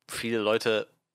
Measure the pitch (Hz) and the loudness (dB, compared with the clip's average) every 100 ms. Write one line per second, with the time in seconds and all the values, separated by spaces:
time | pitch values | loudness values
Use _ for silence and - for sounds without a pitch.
0 | - - 113 113 104 113 117 107 - _ | -14 -8 -4 0 2 2 2 0 -2 _
1 | _ | _